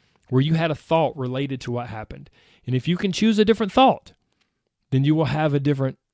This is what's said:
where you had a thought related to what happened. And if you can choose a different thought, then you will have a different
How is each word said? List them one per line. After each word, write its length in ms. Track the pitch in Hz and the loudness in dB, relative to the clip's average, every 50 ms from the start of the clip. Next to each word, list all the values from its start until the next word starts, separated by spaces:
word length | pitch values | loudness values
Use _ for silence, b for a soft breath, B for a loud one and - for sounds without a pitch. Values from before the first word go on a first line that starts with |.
| _ _ _ _ _ - | _ _ _ _ _ -2
where 120 | 127 127 | 0 0
you 120 | 139 156 160 | 2 2 2
had 180 | 160 170 160 | 0 0 0
a 40 | 143 | -2
thought 420 | - - - 160 165 156 127 - | -4 -4 0 0 0 0 0 -2
related 420 | 147 127 123 127 131 143 135 135 127 | -6 -8 -6 -6 -6 -6 -6 -6 -8
to 100 | - 123 | -8 -8
what 160 | 120 120 120 | -8 -8 -8
happened. 420 | 113 113 110 110 - - 143 143 - b b b b b b b | -10 -12 -14 -14 -14 -16 -18 -20 -20 b b b b b b b
And 100 | 123 127 | -4 -4
if 120 | 127 - | -2 0
you 80 | 160 180 | -2 -2
can 160 | 180 208 190 | 0 -2 -2
choose 260 | 175 - 208 226 214 | 0 2 2 2 4
a 80 | 214 208 | 4 4
different 260 | 214 220 - 220 190 | 4 4 2 0 0
thought, 420 | - 254 269 240 156 - _ - _ _ _ _ _ _ _ _ _ _ _ _ _ _ _ - | 4 4 4 4 4 0 _ -20 _ _ _ _ _ _ _ _ _ _ _ _ _ _ _ -2
then 120 | 131 131 139 | 0 0 2
you 100 | 147 156 | 2 2
will 120 | 160 156 | 2 0
have 280 | 120 143 151 156 151 143 | 0 0 -2 0 0 0
a 60 | 143 | 0
different 380 | 135 147 143 135 135 131 - _ _ _ | 0 0 -2 0 -2 -4 -6 _ _ _